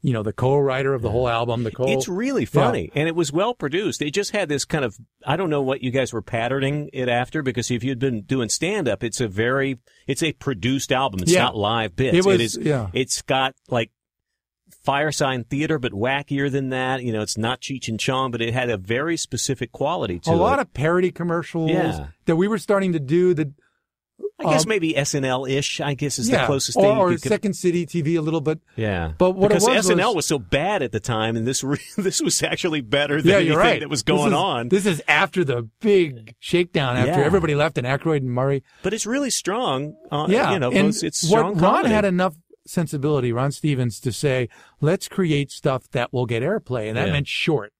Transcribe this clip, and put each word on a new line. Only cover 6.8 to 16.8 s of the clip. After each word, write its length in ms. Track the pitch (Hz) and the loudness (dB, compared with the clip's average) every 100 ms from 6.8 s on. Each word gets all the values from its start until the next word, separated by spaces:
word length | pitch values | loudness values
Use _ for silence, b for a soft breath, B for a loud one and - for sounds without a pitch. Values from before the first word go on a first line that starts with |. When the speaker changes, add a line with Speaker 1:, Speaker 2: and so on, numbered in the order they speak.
| 147 | -6
Speaker 2:
it 160 | 131 127 | -4 -2
after, 360 | 120 123 156 | 0 0 -2
because 260 | 131 123 113 | -4 -2 -2
if 140 | 123 | -2
you'd 160 | 120 131 | -2 -2
been 240 | 135 117 | -2 -2
doing 260 | 98 131 113 | -2 -2 0
stand-up, 540 | - 160 208 139 98 | -2 -2 -2 -2 -2
it's 180 | 120 - | -4 -2
a 60 | 117 | -4
very, 500 | 95 117 135 135 131 _ b b | 0 0 0 -2 -6 _ b b
it's 160 | 139 | -2
a 100 | 165 | -2
produced 580 | - - 117 113 135 - | -2 -6 -2 0 -2 0
album. 280 | 131 135 95 | 0 0 0
It's 100 | 180 | 2
Speaker 1:
Yeah. 120 | 180 | 4
Speaker 2:
not 120 | - 113 | 2 0
live 400 | 101 113 110 - | 0 0 -2 -2
bits. 220 | 131 170 | 2 4
Speaker 1:
It 80 | 190 | 4
was, 80 | |
Speaker 2:
It 80 | 190 | 4
is, 160 | 117 - | 2 -2
Speaker 1:
yeah. 280 | 156 139 104 | 0 0 -2
Speaker 2:
it's 280 | 120 131 - | -2 -2 -4
got, 320 | - 131 131 - _ | -2 0 0 -4 _
like, 220 | 123 117 _ _ _ _ _ _ _ _ - - | -2 -2 _ _ _ _ _ _ _ _ -8 -2
Firesign 600 | 139 151 139 143 131 113 | 0 0 0 -2 -2 -4
Theater, 300 | 143 156 156 | -4 -2 0
but 140 | 120 | -2
wackier 600 | 98 120 139 143 139 139 | -2 -2 -2 -4 -2 0
than 180 | 135 131 | -2 -2
that. 340 | 131 | -2